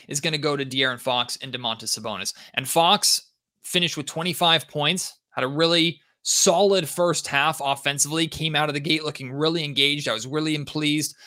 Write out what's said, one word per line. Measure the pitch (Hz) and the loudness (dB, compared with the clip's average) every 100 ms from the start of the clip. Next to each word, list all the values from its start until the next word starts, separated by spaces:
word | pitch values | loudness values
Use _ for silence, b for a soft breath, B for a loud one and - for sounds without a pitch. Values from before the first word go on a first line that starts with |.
| B | B
is | 143 | -4
gonna | 165 156 | -2 -2
go | 147 143 | -2 -2
to | 135 | -2
De'Aaron | 135 131 120 | 0 0 0
Fox | 131 123 120 - | -2 0 -2 -6
and | 135 | -8
Domantas | 123 120 113 110 - | -8 -6 -6 -6 -6
Sabonis. | 113 98 98 B B | -6 -6 -8 B B
And | - 135 | -8 0
Fox | 170 170 202 - - - _ _ _ | 4 4 4 4 0 -2 _ _ _
finished | - 180 175 - | -4 0 0 -2
with | 135 | -8
twenty-five | 160 180 156 175 165 - | -6 -4 0 2 2 0
points, | 151 147 185 - - _ | -2 0 0 -6 -12 _
had | - | -4
a | 131 | -2
really | 143 165 170 165 156 b b - | 2 2 4 2 0 b b -2
solid | - 196 175 202 190 151 | 2 4 6 4 4 0
first | - 175 156 - | 0 0 0 0
half | 139 151 - | 2 2 0
offensively, | 139 139 143 143 143 160 165 | -2 -2 -2 -2 -2 0 -2
came | 151 160 147 | -2 -4 0
out | 151 | 0
of | |
the | 147 | -2
gate | 151 151 | -2 -2
looking | 151 139 131 | -2 -8 -10
really | 139 160 170 | -2 -2 -2
engaged. | 147 139 143 147 135 | -2 0 2 2 -2
I | |
was | 110 123 | -4 -4
really | 151 156 151 | -4 -2 -2
pleased, | 139 151 151 151 143 - | -4 -2 0 0 -2 -8